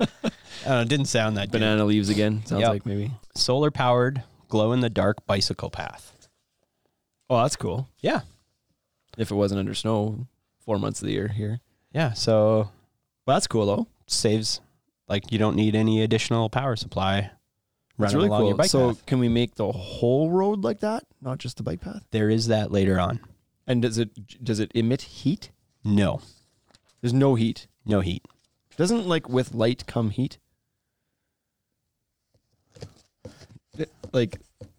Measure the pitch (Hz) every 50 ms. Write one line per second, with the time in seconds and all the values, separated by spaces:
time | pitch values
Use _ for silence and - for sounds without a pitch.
0 | 226 - - - - 220 - - - - - - - - 131 120 117 113 147 143
1 | 131 - - 117 110 110 107 98 101 104 117 110 110 107 107 107 104 104 104 107
2 | 98 101 104 104 107 107 107 107 107 - - 101 110 113 104 101 - 113 101 101
3 | 101 127 123 - - - - - - - 127 139 151 147 - - 131 123 123 123
4 | 123 131 139 127 - - _ _ _ - 113 110 107 113 123 127 123 110 98 101
5 | 95 104 107 - - - 101 101 - - 87 - - - - - 85 - - -
6 | - - _ _ - _ _ _ _ _ _ _ _ _ _ _ _ _ _ _
7 | _ _ _ _ _ - 127 113 120 151 - - - 92 87 123 135 - _ -
8 | - 202 302 - - - - _ _ _ _ _ _ _ _ _ _ _ _ _
9 | _ _ - 113 110 - 101 101 101 98 101 98 95 104 101 - - 110 113 104
10 | 104 110 107 113 127 - _ _ _ _ _ _ - 113 107 98 101 107 104 -
11 | 101 104 101 98 98 104 104 107 107 104 113 123 _ _ _ _ _ _ - 160
12 | 165 127 107 - - 117 110 107 107 107 110 107 104 104 - _ _ _ _ _
13 | _ _ _ _ - 131 139 202 - - - 113 104 98 101 - 226 - _ _
14 | _ - - - - 110 107 110 110 - - - _ _ _ _ _ _ _ _
15 | _ - 98 101 - - 113 104 107 107 67 95 107 107 104 110 110 110 110 110
16 | 110 110 113 110 - - 120 117 113 110 - 127 139 135 113 - - 85 - 95
17 | 95 95 98 101 101 98 - _ _ _ _ _ _ _ _ _ _ _ _ -
18 | 104 101 104 147 185 104 107 107 110 101 101 107 160 - - 135 127 120 110 -
19 | - - 135 127 123 117 117 120 120 - _ - 107 95 - 92 92 - - -
20 | 160 120 127 139 160 165 175 185 190 202 214 196 190 233 220 - 208 214 220 240
21 | - _ _ - 139 127 131 - - 123 - - 107 101 85 - - - - 214
22 | - - - 110 107 107 110 113 110 117 110 107 107 104 104 98 95 95 92 92
23 | 90 - - 117 - - - _ _ _ _ _ - - 127 120 117 120 110 113
24 | 117 104 - 110 98 - - - 123 123 110 104 107 - - 117 113 117 131 -
25 | - - - - - 135 196 - - - _ _ _ _ _ _ - 107 101 104
26 | 101 78 - - - - - _ _ _ _ _ _ _ _ _ _ _ _ -
27 | - 120 120 135 139 139 131 113 113 113 98 - - _ _ _ - 107 104 98
28 | 90 85 92 - _ - _ _ _ _ _ _ _ _ - - 165 185 233 233
29 | 196 180 165 160 - - 127 127 123 - - 117 110 120 120 - - - - 120
30 | 113 104 98 - 131 - - _ _ _ _ _ _ _ _ _ _ _ _ _
31 | _ _ _ _ _ _ _ _ _ _ _ _ _ _ _ _ _ _ _ _
32 | _ _ _ _ _ _ _ _ _ _ _ _ _ _ _ - - - _ _
33 | _ _ _ _ - - - - - _ - - _ _ - 156 156 - _ -
34 | - - - 127 117 - - - - _ _ - - - _